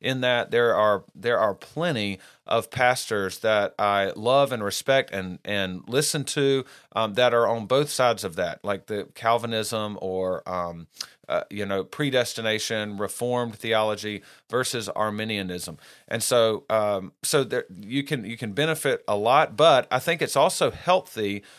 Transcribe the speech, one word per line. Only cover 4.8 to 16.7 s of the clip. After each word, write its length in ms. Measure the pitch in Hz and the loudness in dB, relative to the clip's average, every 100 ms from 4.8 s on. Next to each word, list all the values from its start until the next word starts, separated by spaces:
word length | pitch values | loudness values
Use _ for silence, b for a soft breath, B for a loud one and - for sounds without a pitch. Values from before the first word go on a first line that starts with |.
| - 135 - | 2 2 2
and, 260 | 98 92 87 98 | -4 -6 -8 -4
and 360 | 101 92 90 - | -2 -2 -6 -4
listen 360 | 131 147 147 | -2 0 -2
to, 420 | 135 147 139 135 B B B | -4 0 2 2 B B B
um, 200 | 113 110 | -2 0
that 180 | 101 123 | 2 4
are 160 | 117 107 | 4 2
on 180 | 113 101 | 0 0
both 220 | 135 147 | 0 0
sides 340 | - 123 104 | 2 2 0
of 140 | 95 82 | -4 -4
that, 260 | 85 - | -4 -4
like 240 | 101 98 - | -6 -6 -6
the 220 | 104 - | -8 -8
Calvinism 840 | - 113 117 117 110 104 110 107 101 | -4 0 0 0 -4 -4 -4 -6 -6
or, 440 | 95 92 92 90 92 | -6 -4 -4 -4 -4
um, 400 | 92 87 85 82 B B B - | -6 -6 -8 -14 B B B -4
uh, 180 | 87 - | -4 -4
you 160 | 101 | -6
know, 180 | 98 98 | -4 -4
predestination, 1160 | 92 - 143 127 117 - 110 110 - 110 104 101 | -4 -4 0 2 0 -2 -2 -2 -2 -4 -4 -6
Reformed 600 | 101 - 120 123 117 107 | -6 -4 -2 -2 -4 -6
theology 640 | 113 110 110 104 104 101 B B - | 0 2 2 -2 -6 -8 B B -4
versus 400 | 123 131 123 98 | -2 -2 -4 -4
Arminianism. 880 | - 107 104 110 101 92 87 85 78 B B - | -2 -2 -2 -4 -4 -4 -8 -10 -14 B B -8
And 160 | 117 | -4
so, 420 | - 120 113 104 | 2 4 4 0
um, 440 | - | -2